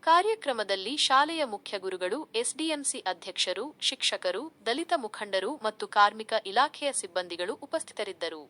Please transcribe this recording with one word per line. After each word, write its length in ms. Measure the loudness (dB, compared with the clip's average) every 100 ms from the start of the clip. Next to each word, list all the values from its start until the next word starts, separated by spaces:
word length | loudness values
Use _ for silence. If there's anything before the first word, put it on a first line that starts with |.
| 8
ಕಾರ್ಯಕ್ರಮದಲ್ಲಿ 840 | 6 6 0 0 -2 0 0 0 0 4
ಶಾಲೆಯ 360 | 6 4 2 -2 -4
ಮುಖ್ಯ 240 | -6 -6 -6
ಗುರುಗಳು, 340 | -4 -2 -4 -4 -2
ಎಸ್ 120 | -2 -2
ಡಿ 100 | -2 -2
ಎಂ 60 | -4
ಸಿ 80 | -4 -4
ಅಧ್ಯಕ್ಷರು, 520 | -6 -8 -4 -2 -2 -6 -4 -4
ಶಿಕ್ಷಕರು, 560 | -2 -2 0 -2 -2 -6 _ -2
ದಲಿತ 240 | -2 0 -2 -2
ಮುಖಂಡರು 460 | -8 -4 -2 -2 -4 -4
ಮತ್ತು 200 | -4 -2 6
ಕಾರ್ಮಿಕ 360 | 6 6 -2 -2 0
ಇಲಾಖೆಯ 380 | 2 2 2 -4 -4
ಸಿಬ್ಬಂದಿಗಳು 540 | -4 -6 -4 -6 -6 -6 -4
ಉಪಸ್ಥಿತರಿದ್ದರು. 760 | -6 -6 -8 -8 -6 -8 -8 -16